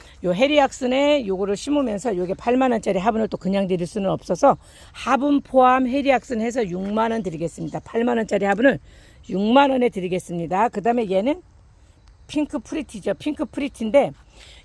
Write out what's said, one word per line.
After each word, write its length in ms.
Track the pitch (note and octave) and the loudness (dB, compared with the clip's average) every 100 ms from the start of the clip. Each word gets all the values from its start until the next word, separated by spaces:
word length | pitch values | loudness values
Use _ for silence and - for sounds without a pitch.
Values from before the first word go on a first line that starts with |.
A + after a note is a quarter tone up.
| - - | -20 -6
요 80 | F3+ | -2
해리악슨에 920 | F3+ C#4 D4 C4+ - B3 C4 C#4+ D4 G3+ | 0 2 4 2 0 -2 2 2 2 0
요거를 320 | F#3+ G3 G3+ | -2 -2 -4
심으면서, 580 | - D4 B3+ G3+ B3 F3+ | -2 0 0 -2 -2 -2
요게 160 | F3+ | -2
팔만 380 | F#3 A#3+ B3 C4 | -2 0 2 2
원짜리 260 | A3+ A3 F#3 | 2 0 0
화분을 300 | G3+ A3 G#3+ | 0 0 -2
또 80 | - | -4
그냥 300 | F#3+ G3 F#3+ | -2 0 0
드릴 180 | F3+ E3+ | -2 -2
수는 220 | G#3+ F#3+ | -4 -2
없어서, 480 | D#3 - F3+ C#4 F#3+ - - - | -2 -4 2 2 2 -4 -20 -20
화분 500 | - - C4 C#4+ C#4+ | -8 -2 0 2 0
포함 440 | - C4 B3+ B3+ B3+ | 2 4 6 4 2
해리악슨 540 | C4+ C#4 B3 - A3+ | 0 2 0 0 -4
해서 260 | A3+ A#3+ G3+ | -4 -4 -4
육만 460 | F3 G3 G#3+ A3+ | -4 -4 -2 -2
원 100 | A3+ | -2
드리겠습니다. 580 | F3+ D#3 E3 - D#3+ D#3 | -6 -6 -8 -8 -10 -10
팔만 360 | - A3+ A#3+ A#3 | -6 -2 0 0
원짜리 300 | G#3+ G#3 G3 | 0 0 0
화분을 320 | G3 C4 F3+ - - - - - | 4 2 2 -4 -20 -20 -20 -8
육만 420 | F3+ G#3+ C4 C#4 | -2 4 4 4
원에 200 | C4 B3 | 4 0
드리겠습니다. 800 | G3+ F3+ F3+ - F3 E3 F#3 A3+ | -2 -4 -4 -4 -6 -2 0 0
그다음에 400 | G3+ G3 A#3+ G#3 | 0 -2 0 0
얘는 320 | F#3+ A#3 F4+ - - - _ _ _ - - - | 0 0 -4 -8 -20 -20 _ _ _ -20 -20 -8
핑크 320 | D4+ D4 C#4+ | -6 -4 -6
프리티죠. 560 | - D#4+ C4 G#3 G3+ G3 | -8 -10 -10 -8 -6 -6
핑크 260 | D4+ D4+ | -6 -6
프리티인데, 680 | D4+ - C4 - A3 F#3+ F#3 C3+ - - - - | -6 -6 -8 -6 0 2 2 -2 -20 -20 -20 -20